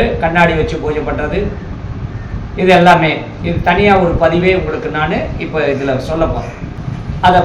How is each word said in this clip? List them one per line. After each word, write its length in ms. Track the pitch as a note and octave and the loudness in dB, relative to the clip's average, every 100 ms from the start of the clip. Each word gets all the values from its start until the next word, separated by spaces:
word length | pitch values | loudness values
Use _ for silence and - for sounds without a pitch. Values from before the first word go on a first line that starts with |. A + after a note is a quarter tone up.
| A#3 - | 0 0
கண்ணாடி 320 | E3 F3 E3+ | 0 2 2
வச்சு 240 | D#3+ D3+ D#3 | 2 -2 -2
பூஜை 260 | D3+ D3+ | -4 -4
பண்றது, 360 | D3 C#3+ D3+ F3 G3+ - - - - - - - - - - - | -4 -4 -2 -2 -4 -6 -10 -10 -10 -8 -8 -10 -10 -10 -8 -2
இது 140 | F#3 | 4
எல்லாமே, 380 | F3+ F3 E3 D#3 D3 - - | 6 8 6 4 -2 -6 -8
இது 140 | E3+ E3+ | -4 0
தனியா 300 | - F3+ G3+ F#3+ | 2 4 4 4
ஒரு 160 | F3 E3+ | 4 2
பதிவே 320 | D#3+ E3+ F3+ | 2 4 2
உங்களுக்கு 360 | F#3 D3+ D#3 D#3 | 2 0 -4 -4
நானு 280 | D3+ D#3 E3+ - - | -4 -2 -2 -4 -6
இப்ப 260 | E3 D#3 C#3+ | -4 -2 0
இதுல 240 | C3+ C#3 B2+ | 0 -2 -4
சொல்ல 260 | - D#3+ | -4 -2
போறேன். 300 | D#3+ - - - - - - - - - | -2 -2 -6 -10 -12 -10 -8 -8 -8 0
அதை 220 | F3+ F#3 | 4 4